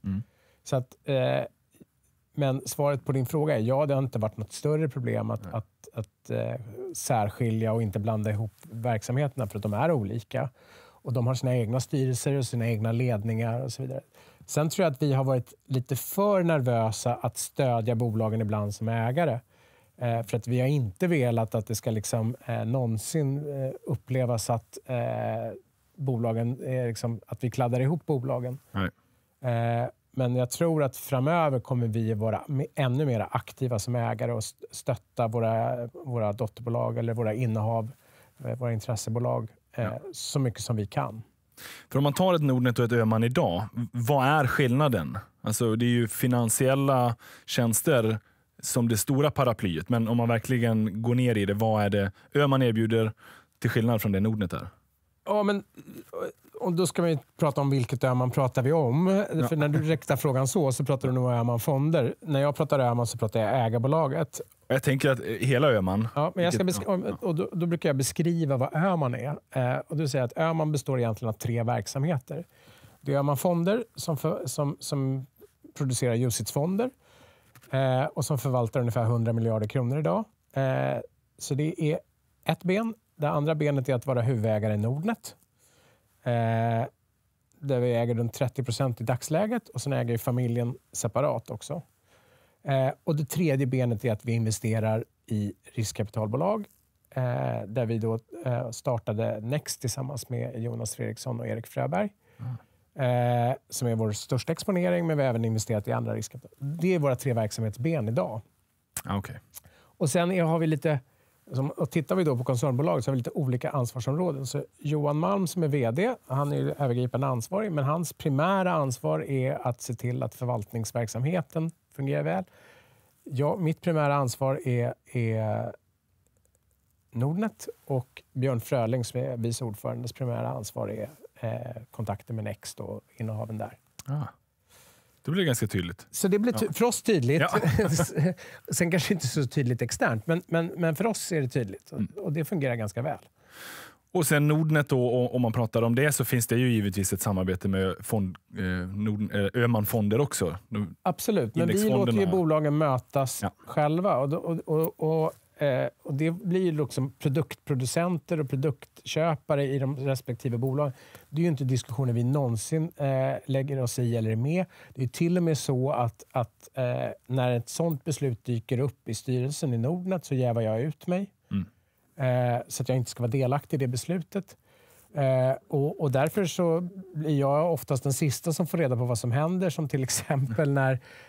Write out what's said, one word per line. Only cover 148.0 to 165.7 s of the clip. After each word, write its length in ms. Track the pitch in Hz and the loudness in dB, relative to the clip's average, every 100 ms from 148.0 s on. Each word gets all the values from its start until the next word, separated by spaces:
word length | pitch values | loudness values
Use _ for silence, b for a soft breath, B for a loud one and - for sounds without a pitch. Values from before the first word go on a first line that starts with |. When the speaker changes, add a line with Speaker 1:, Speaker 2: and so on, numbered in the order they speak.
Speaker 1:
fond, 360 | - 110 95 85 _ - | -4 -2 -2 -6 _ -6
eh, 60 | 92 90 90 98 | -2 -2 -4 -4
Nord-, 400 | 107 104 104 104 | -2 -2 -2 0
eh, 260 | 98 127 | 0 2
Öhman 220 | 120 117 104 | 2 2 2
Fonder 360 | 117 104 110 | 0 2 2
också. 360 | 143 - 90 85 - | 2 0 -2 -4 -6
De 260 | 107 92 - | -6 -6 -4
Speaker 2:
Absolut, 520 | 185 - - 202 117 - | -4 -2 0 0 0 0
men 120 | - | 2
vi 60 | |
Speaker 1:
indexfonderna. 380 | 190 214 208 120 | 2 2 4 4
Speaker 2:
låter 140 | 156 190 | 4 4
ju 60 | |
bolagen 460 | 190 165 156 147 147 | 4 4 4 4 2
mötas 640 | 156 127 - 139 131 - | 2 2 0 -2 0 -2
Speaker 1:
Ja. 80 | 101 - - | -6 -8 -6
Speaker 2:
själva. 520 | - 147 165 196 135 | 0 2 2 2 2
Och 120 | 139 | 0
då, 80 | 165 | -2
och, 220 | 170 165 - | -2 -4 -2
och, 360 | 156 160 - 160 160 156 - _ - | 0 0 -2 -2 0 -2 -4 _ -4
och, 40 | |
eh, 280 | 147 127 135 - | 0 0 -2 -6
och 100 | - | -8
det 180 | 139 156 | -2 -2
blir 300 | 175 190 185 | -2 -2 2
ju 100 | 185 | 2
liksom 400 | 151 147 - 131 | 0 -2 -2 -4
produktproducenter 1300 | - 156 135 - - - 135 127 - 175 175 - 165 | -2 0 0 -2 -6 -4 -2 0 0 0 -2 -2 -4
och 100 | 139 | -2
produktköpare 1160 | 135 147 - - - - 160 165 151 - 147 139 | 0 -2 -2 -12 -18 -6 0 0 0 0 0 2
i 140 | 139 | 0
de 180 | 131 143 | 0 -2
respektive 600 | 139 131 - 117 131 117 | -2 -2 -4 -6 -2 -2
bolagen. 360 | 131 131 147 B B B B | 0 0 -2 B B B B
Det 120 | 143 | 0
är 20 | |
ju 60 | 170 | 2
inte 140 | 147 | 2
diskussioner 500 | 131 127 - 120 131 | 2 0 -2 -2 0
vi 100 | 120 | 2
någonsin, 680 | 120 143 131 113 - 160 160 - | 2 2 2 -2 -2 -2 -2 -2
eh, 380 | 139 135 131 135 - | 0 2 0 -2 -2
lägger 360 | 135 135 135 | -2 0 -2
oss 160 | 123 - | -2 0
i 160 | 120 117 | 0 2
eller 140 | 110 | 0
är 40 | 110 | 0
med. 300 | 131 175 180 B B - | 2 0 -2 B B -6
Det 80 | |
är 40 | 131 | -4
till 300 | - 170 180 | 0 2 4
och 60 | |
med 140 | 170 151 | 2 2
så 340 | - | 0